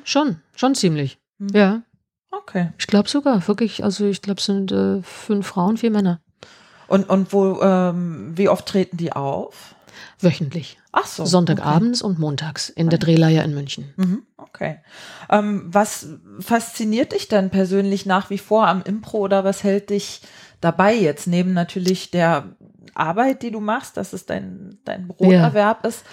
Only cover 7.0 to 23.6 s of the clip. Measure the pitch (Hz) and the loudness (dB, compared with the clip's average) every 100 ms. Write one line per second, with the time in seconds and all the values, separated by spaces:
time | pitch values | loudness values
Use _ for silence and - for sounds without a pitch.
7 | 190 196 185 202 190 185 196 185 180 175 | 4 2 2 2 2 2 2 4 2 -2
8 | 175 156 117 165 196 - - 196 185 170 | -4 -8 -8 0 2 2 0 -2 -2 -4
9 | 170 - 139 160 262 - - - _ - | -6 -4 -4 -6 -8 -14 -20 -20 _ -20
10 | - _ 175 - 143 160 - - _ - | -20 _ 0 2 -2 -8 -12 -16 _ -4
11 | - - 165 180 165 - - 165 233 240 | -2 -4 2 4 4 2 2 2 2 0
12 | 220 165 151 139 156 139 - - 165 165 | -2 -2 -2 -4 -6 -10 -8 -2 0 2
13 | 156 165 160 160 156 143 139 - 139 160 | 4 4 6 4 2 -4 -8 -10 -10 -2
14 | 185 214 - _ - - 156 156 _ - | -2 -2 -8 _ -20 -10 -8 -8 _ -20
15 | - - - 208 208 202 - 196 208 - | -20 -20 -2 0 0 -4 -2 0 0 -4
16 | 147 156 - 202 185 233 220 - 220 220 | -14 -18 -20 -14 -4 -4 -4 -6 -2 0
17 | 311 403 - 214 190 190 190 196 196 196 | -2 -4 -2 0 0 0 0 0 0 -2
18 | 196 185 - 202 - 214 196 190 - 214 | 0 -2 -2 -8 0 2 4 0 -2 -8
19 | - 220 196 196 190 196 208 202 202 202 | -6 -4 0 0 0 0 0 0 0 -4
20 | - - - - - _ 170 165 196 233 | -4 -12 -20 -20 -20 _ -2 2 2 4
21 | 165 147 - 175 180 185 170 190 180 185 | 2 0 -2 0 2 0 -2 -2 -2 -2
22 | - 175 165 151 98 - - _ - - | -2 0 2 2 -2 -14 -20 _ -10 -4
23 | 156 185 262 262 233 214 | -2 0 0 0 -6 -6